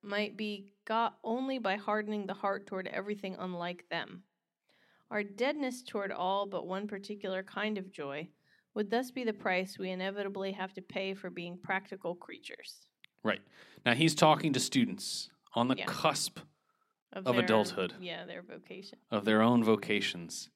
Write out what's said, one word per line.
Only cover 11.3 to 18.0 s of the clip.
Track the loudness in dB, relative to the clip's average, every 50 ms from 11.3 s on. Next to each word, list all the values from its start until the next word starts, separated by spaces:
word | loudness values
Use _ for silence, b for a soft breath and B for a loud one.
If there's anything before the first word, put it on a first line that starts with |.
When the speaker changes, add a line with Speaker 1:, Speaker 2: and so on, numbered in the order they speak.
Speaker 1:
being | -8 -6 -8 -8 -8 -10
practical | -4 -2 -2 -2 -2 -4 -14 -8 -6 -6 -6
creatures. | -6 -8 -16 -16 -16 -14 -16 -16 -14 -16 -18 -20 -20 -20 _ _ _ _ -20 _ _ _
Speaker 2:
Right. | 0 0 0 -2 B B B B B B B B
Now, | 4 6
he's | 6 6 4 6
talking | 8 8 8 8 8 6 2 2
to | 2
students | 2 2 4 4 4 4 2 -6 -6 -6 -6 -6 -6 -8 -14 _ _ _ 0
on | 2 2 2
the | 2 0
Speaker 1:
Yeah. | -2
Speaker 2:
cusp | -4 -4 2 2 2 4 4 -2 -4 -4 -10 -18 -18 _ _ _ _ _ _ _ _ _ _ _ _ -12
Speaker 1:
Of | -6 0 2
Speaker 2:
of | 4
Speaker 1:
their, | 4 4
Speaker 2:
adulthood. | 6 6 4 4 2 0 -2 -2 -2 -2 -8